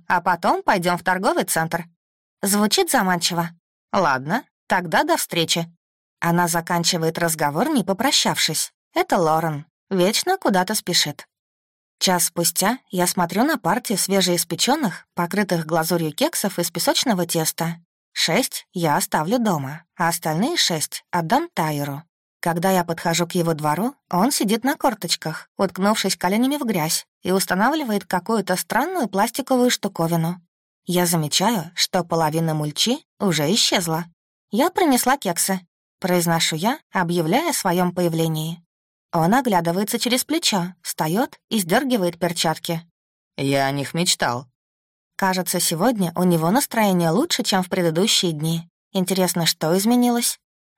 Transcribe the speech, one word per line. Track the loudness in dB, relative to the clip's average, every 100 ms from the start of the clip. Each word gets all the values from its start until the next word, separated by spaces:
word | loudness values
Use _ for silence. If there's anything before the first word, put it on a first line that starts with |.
| -2
а | 0
потом | 0 0 0 0
пойдём | 2 2 2 0
в |
торговый | 0 0 2 0
центр». | 0 -2 -2 -4 -8 _ _ _ _ -6
Звучит | -2 2 2 2 2
заманчиво. | 2 2 0 -2 -2 -4 -6 _ _ -4
«Ладно, | 0 2 0 -2 -4 -4 _ -2
тогда | -2 0 0
до | 2 0
встречи». | -2 -2 0 -2 -4 _ _ _ _ -4
Она | 0 2 2
заканчивает | 0 0 0 0 0 0 0
разговор, | 0 0 0 0 0
не | 0
попрощавшись. | 0 0 0 0 0 0 -2 -2 -6 _ _
Это | -2 0 2
Лорен. | 4 2 0 -4 -10 _ -4
Вечно | 2 2 2 0 0
куда-то | 2 2 0
спешит. | -2 -2 0 -2 -6 -16 _ _ _ _ _ _ -4
Час | 0 2
спустя | 0 -2 -2 0 -2 -2 -4
я | -2 0
смотрю | 0 0 2
на | 0 2
партию | 0 0 0 -2
свежеиспечённых, | 2 2 2 0 -2 -2 0 2 0 -4 -10
покрытых | -4 -2 0 0 0 0
глазурью | 0 2 0 -2
кексов | 0 -2 0 -4 -2
из | -4
песочного | -2 0 0 0 0 0
теста. | 0 -2 -2 -6 -6 _ _ _ -4
Шесть | 0 0 0 -6 -10
я | -2 0 0
оставлю | 0 -2 0 2
дома, | 2 0 -2 -10 _ -2
а | -2
остальные | 0 -2 0 0 0
шесть | 0 -2 -4 -10 -6
отдам | -4 2 0 0
Тайеру. | -2 -2 -2 -4 -8 -14 _ _ -6
Когда | -4 0 2
я | 2
подхожу | 0 -2 -2 0 0
к |
его | 0 0
двору, | 0 0 0 -2 -6 -4
он | 0 2
сидит | 2 0 0
на | -2 0
корточках, | 0 -2 -6 -4 -6 -8 -10 -4
уткнувшись | -4 0 0 0 -2 -2
коленями | 0 2 0 -2
в |
грязь, | -2 -2 -2 -4 -6 _
и | 0
устанавливает | 0 0 2 2 0 -2 -4
какую-то | -2 -4 0 -2 0
странную | -2 0 -2 0 -2 -2
пластиковую | 0 -2 -2 0 2 2
штуковину. | 0 -4 -2 0 0 0 -4 _ _ _ _
Я | -2 0 2
замечаю, | 0 -2 -2 0 0 -4
что | -6 -2 -2
половина | 0 0 0 0 -2
мульчи | -2 -4 -2 -2 -2 _ -4
уже | 0 0 2
исчезла. | 2 2 0 0 -4 -4 _ _ _ -6
«Я | 0 2
принесла | 2 4 4 2 0
кексы», | 0 -2 -2 -2 -6 _ _ -6
произношу | 0 2 2 2 0
я, | -2 -2 -2 _
объявляя | -2 0 0 2 0 0
о |
своём | -2 0 2 0
появлении. | 0 0 2 0 -2 -6 -10 _ _ _ _ -4
Он | 0 4
оглядывается | 2 4 2 2 0 -2 -2
через | 0 0
плечо, | 0 -2 0 -2 -4 -8
встаёт | -10 -4 -2 0 -2 -6 -4
и | -4
сдёргивает | 0 0 2 0 0 -2
перчатки. | -4 -2 -2 -2 -4 -6 -8 _ _ _ _ -6
«Я | 0 2 0
о |
них | -2 -4
мечтал». | -2 -2 0 -2 -2 -8 _ _ _ _ _ _ -2
Кажется, | 0 0 -2 -2
сегодня | -2 0 0 2 -2 2
у |
него | 2 4 2
настроение | 0 0 0 2 2 2
лучше, | 2 0 -2
чем | 0 0
в | 0
предыдущие | 0 0 2 0 0 0
дни. | -2 -4 -4 -8 _ _
Интересно, | -4 0 0 0 0 -2
что | 0 0 2
изменилось? | 2 2 2 0 -2 -6 _ _ _